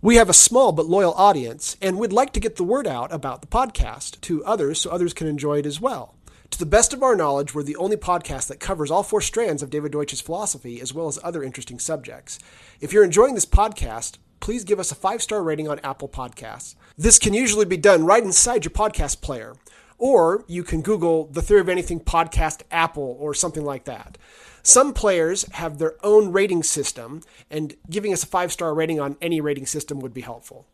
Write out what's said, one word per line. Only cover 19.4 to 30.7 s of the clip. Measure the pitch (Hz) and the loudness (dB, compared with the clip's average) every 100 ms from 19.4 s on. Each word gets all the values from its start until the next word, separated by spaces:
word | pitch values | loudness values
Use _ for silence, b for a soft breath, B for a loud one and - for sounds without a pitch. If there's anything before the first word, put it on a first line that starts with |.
| 113 117 _ b b b | -12 -20 _ b b b
or | 247 247 165 202 - | 4 6 6 2 -4
you | 170 175 | -10 -6
can | 160 | -6
Google | 165 214 170 160 147 | -2 0 2 0 -2
the | 143 | -6
Theory | 160 208 | 4 4
of | 180 | 4
Anything | 185 170 170 | -2 -2 -6
podcast | - 165 160 - 156 - - | 0 0 2 0 0 -4 -6
Apple | 165 165 151 135 127 | -2 -2 -2 -8 -6
or | 147 | -6
something | 143 175 156 | -4 -4 -4
like | 147 135 - | -8 -8 -10
that. | 120 - - B B B B - | -14 -16 -20 B B B B 4
Some | 247 285 | 6 6
players | - 214 180 165 196 - | 2 0 2 0 -2 -6
have | - 165 147 | -8 -10 -4
their | 160 160 208 | -4 -2 6
own | 214 202 | 6 6
rating | 185 196 175 | 2 2 0
system, | 156 - 135 - 117 151 b b b | -2 -2 -4 -8 -12 -14 b b b
and | 156 151 - - | -8 -8 -10 -8
giving | 175 208 | -6 -2
us | 180 | -4
a | - | -2
five-star | 185 175 - 170 | -2 -2 -4 -4
rating | 151 160 156 | -2 -2 -2
on | 143 143 | -4 -6
any | 170 165 | -4 -2
rating | 147 139 135 | -2 -4 -6
system | 151 - 143 | -8 -8 -10
would | 131 | -10
be | 117 | -12
helpful. | 120 117 - 131 _ | -14 -16 -18 -20 _